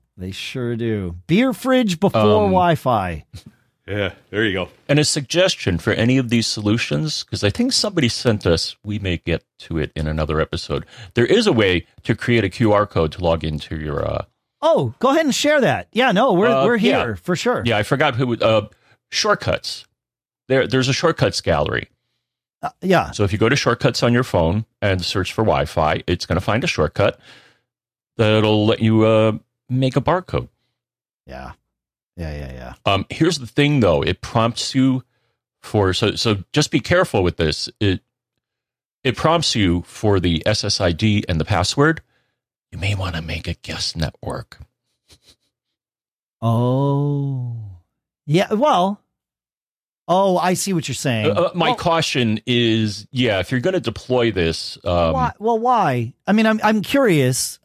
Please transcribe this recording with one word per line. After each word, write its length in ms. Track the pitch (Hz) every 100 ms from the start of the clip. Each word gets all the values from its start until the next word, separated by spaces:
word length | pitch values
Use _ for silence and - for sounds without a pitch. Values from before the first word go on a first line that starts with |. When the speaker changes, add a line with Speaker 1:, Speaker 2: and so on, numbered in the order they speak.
| _ -
Speaker 1:
they 140 | 92
sure 440 | 95 - 131 120 117
do. 400 | 117 104 90 90 -
Beer 260 | 190 262
fridge 460 | - 262 254 214 165
before 200 | 196 -
Speaker 2:
Um, 300 | 208 214 202
Speaker 1:
Wi-Fi. 760 | 185 175 151 127 110 90 76 - - - _ _ _ -
Speaker 3:
Yeah, 260 | 104 92 - -
there 120 | 98
you 100 | 110
go. 160 | 92 87 _ -
Speaker 2:
And 100 | 147
a 60 |
suggestion 760 | 147 160 127 165 185 - - 85
for 160 | 110
any 240 | 95 117 135
of 120 | 120
these 180 | 117 -
solutions, 760 | 113 104 117 - 147 156 -
'cause 200 | - 92
I 80 | 101
think 220 | - 254
somebody 360 | - 214 175 117
sent 380 | - 123 107 92
us, 280 | 80 - -
we 140 | 104 104
may 200 | 95 85
get 260 | 85 80 _ _
to 180 | - 80
it 140 | 73 78
in 120 | 78
another 320 | 78 76 78
episode. 420 | 78 - - 71 - - -
There 120 | - 120
is 180 | 220 214
a 80 |
way 320 | 120 98 87 - _
to 120 | - 110
create 280 | - 117
a 60 | 95
Q 240 | - 110
R 140 | 104 104
code 240 | 87 80
to 100 | -
log 200 | 82 82
into 320 | 80 76 - 78
your, 260 | 76 73
uh, 200 | 73 71 - _ _ -
Speaker 1:
Oh, 320 | 320 269 120 -
go 100 | 262
ahead 140 | 320 302
and 80 | -
share 260 | 285 302
that. 280 | 185 101 -
Yeah, 200 | 214 254
no, 220 | 190 269
we're, 140 | 175 226
Speaker 2:
Uh, 160 | 135 139
Speaker 1:
we're 100 | 233
Speaker 2:
yeah. 280 | 240 - -
Speaker 1:
here 100 | 98
for 180 | - 180
sure. 260 | 240 165 117
Speaker 2:
Yeah, 100 | 107
I 60 |
forgot 320 | 104 135 151 117
who, 200 | 127 113
uh, 320 | 113 110 98 _ _ _ -
shortcuts. 720 | - 208 202 - - - - - _ _ _ _ _ -
There, 160 | 135 87
there's 200 | 131 127
a 40 |
shortcuts 480 | - 165 - 104 -
gallery. 480 | 92 76 73 64 - _ _ _ _ _ _ -
Speaker 1:
Uh, 60 | - -
yeah. 300 | 185 165 80
Speaker 2:
So 120 | -
if 80 | 98
you 60 | 98
go 120 | 110
to 60 | 139
shortcuts 460 | - 117 131 -
on 100 | 120
your 100 | 120
phone 420 | 123 92 82 104 - -
and 220 | 104 92 87
search 260 | 101 90
for 120 | -
Wi-Fi, 580 | 107 71 71 - 78 - -
it's 180 | 87 -
gonna 160 | 85
find 220 | - 107
a 40 | 85
shortcut 520 | - 76 - 98 - - - _ _ _ _ _ _ _ -
that'll 480 | 107 110 107 107 110
let 160 | -
you, 220 | 113 110 110
uh, 280 | 110 110 110 _ _ -
make 260 | 127 131 131
a 60 |
barcode. 480 | - 180 - 64 60 _ _ _ _ _ _ _ 65
Speaker 1:
Yeah. 260 | 65 65 - _ _ _ _ _ 90
Yeah, 180 | 80 73
yeah, 160 | 67
yeah. 220 | 64 62 - -
Speaker 2:
Um, 200 | 95 -
here's 280 | - 165 151
the 80 | 117
thing, 320 | - 143 143
though. 220 | 95 73
It 180 | 71 -
prompts 540 | - 120 117 - - 131
you 280 | 131 127 - _ _ _ _ _
for, 320 | - 107 95
so, 220 | 90 104 -
so 280 | 117 104 -
just 180 | 147 -
be 80 | 139
careful 420 | - 180 - 107
with 140 | 87 -
this. 320 | 78 - - -
It, 220 | 101 92 _ _ _ _ _ _ _ _ _ _ 131
it 100 | -
prompts 400 | 160 170 - 120
you 280 | 92 87
for 360 | - - 107 98
the 220 | 87 82 -
S 160 | 107 101
S 160 | -
I 100 | 90
D 320 | 80 110 104 -
and 100 | 80
the 60 | 78
password. 560 | 87 92 - 151 156 - _ _ _ _ _ _
You 60 | 82
may 140 | 98 101
wanna 260 | 90 82
make 260 | 82 80 87
a 60 |
guest 420 | - - - - 82
network. 640 | 73 - - 67 - - - _ _ _ _ - _ _ _ _ _ _ _ _ _ _ _ -
Speaker 1:
Oh. 1120 | 113 117 123 131 139 143 143 143 139 135 123 117 101 92 _ _ _ _ 147
Yeah, 280 | 170 196
well, 480 | 214 294 190 190 208 _ _ _ _ _ _ _ _ _ _ -
oh, 300 | 185 196 175
I 160 | 180
see 200 | 180 196
what 140 | 170 -
you're 80 | 120
saying. 320 | 143 110 107
Speaker 2:
Uh, 100 | 104
uh, 100 | 180 175
my 140 | 156
Speaker 1:
Well 60 | 147
Speaker 2:
caution 640 | 175 165 - 139 117 110 127
is, 640 | 120 117 110 107 101 -
yeah, 280 | 123 123 95
if 120 | 92
you're 80 | 127
gonna 200 | 175 185
deploy 520 | 117 - - 127 117
this, 460 | 92 82 80 - - 92
um, 280 | 87 82
Speaker 1:
Why? 180 | 80 240 -
Well, 200 | 220 226
why? 540 | 247 233 165 123 117 - -
I 60 |
mean, 120 | 214 220
I'm, 140 | 220
I'm 180 | 214 214
curious. 800 | - 277 233 156 127 127 - -